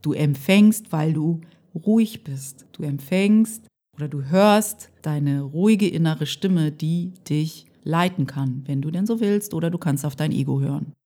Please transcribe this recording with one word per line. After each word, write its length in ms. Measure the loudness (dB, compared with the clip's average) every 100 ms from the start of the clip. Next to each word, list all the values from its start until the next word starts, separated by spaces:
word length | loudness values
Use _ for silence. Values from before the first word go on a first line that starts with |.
Du 100 | -4
empfängst, 760 | 0 0 0 4 6 6 4 -4
weil 220 | -2 0
du 280 | 0 -2 -4 -8 _ _
ruhig 520 | -6 0 2 2 -4
bist. 420 | -12 -12 -12 -18 _
Du 100 | -10
empfängst 840 | -8 -8 -2 0 4 4 2 -2 _ _ _
oder 140 | -10 -8
du 160 | -6
hörst 640 | 0 4 6 6 2 -8 -18 _
deine 400 | -4 -2 0 -2
ruhige 440 | -4 0 4 4 2
innere 400 | 0 -2 -2 -6
Stimme, 460 | -4 -2 0 0
die 400 | -2 -4 -4 -6 -12 -4
dich 380 | -2 -2 -8 _ _
leiten 420 | -4 0 0 -2 -4
kann, 380 | -2 -4 -6 -6
wenn 160 | -4
du 80 | -4
denn 160 | -4 -2
so 140 | 0
willst, 340 | 0 -2 -2
oder 160 | -4 -4
du 80 | -2
kannst 260 | -2 -2
auf 120 | -4 -4
dein 160 | -4
Ego 260 | -2 -2 -2
hören. 360 | -2 -4 -8 -14